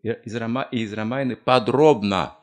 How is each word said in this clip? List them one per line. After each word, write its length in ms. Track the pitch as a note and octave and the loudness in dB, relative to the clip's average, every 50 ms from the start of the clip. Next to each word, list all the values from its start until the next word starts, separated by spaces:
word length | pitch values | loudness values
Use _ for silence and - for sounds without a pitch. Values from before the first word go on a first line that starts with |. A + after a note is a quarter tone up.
и 80 | _ A2+ A2+ - _ | _ -8 -8 -8 _
из 120 | G#2+ G#2 | -10 -8
Рама-, 340 | A#2 A2+ A2+ A#2 B2+ C#3 - | -8 -6 -4 -4 -6 -6 -4
и 120 | - A#2+ A2+ | -4 -6 -6
из 100 | G#2 G#2 | -6 -6
Рамаяны 420 | G#2+ G#2+ A2 B2 C3+ C#3 B2+ A2+ | -6 -6 -6 -4 -4 -4 -4 -6
подробно 1000 | - _ - B2 B2+ A2+ G#2 A#2+ C3 D3+ D#3 D3 A2 G2 G2+ G2 F#2 D#2 - - _ | -6 _ 4 4 4 4 2 2 4 6 6 4 4 2 0 0 0 -2 -4 -8 _